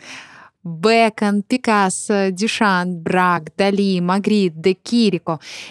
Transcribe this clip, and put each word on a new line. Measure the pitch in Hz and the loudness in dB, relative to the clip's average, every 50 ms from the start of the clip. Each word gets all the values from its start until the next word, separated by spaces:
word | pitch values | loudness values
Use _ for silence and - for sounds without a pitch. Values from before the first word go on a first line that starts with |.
| - - - - - - - - - - _ _ - | -20 -20 -20 -20 -20 -20 -20 -20 -20 -20 _ _ -14
Бэкон, | 170 165 160 170 220 226 226 226 220 - - 214 208 202 202 196 | -12 -6 -2 0 2 4 4 4 2 2 0 -2 0 0 0 -2
Пикассо, | - 254 254 - 233 214 208 196 185 185 - - - 214 196 196 190 | -2 -2 -2 0 0 2 2 2 0 -2 -4 -4 -2 0 0 0 0
Дюшан, | 185 175 214 220 - - 233 202 190 180 180 180 180 170 | -2 -2 -4 -4 -2 0 2 2 2 2 0 -2 -4 -6
Брак, | 160 180 180 185 180 180 175 170 156 160 - | -4 -2 0 2 2 2 2 0 -2 -6 -4
Дали, | - 196 196 196 196 202 196 190 175 | -2 0 0 2 2 0 0 0 0
Магрит, | 175 180 185 202 190 208 214 208 190 180 156 160 | 0 0 0 0 0 2 2 2 2 0 -2 -2
Де | 160 190 190 | 0 0 0
Кирико, | - - - 233 240 226 202 175 170 - - 165 151 - - - - - - | -2 -4 -2 0 2 2 2 0 -2 -2 -4 -6 -6 -8 -14 -16 -16 -16 -18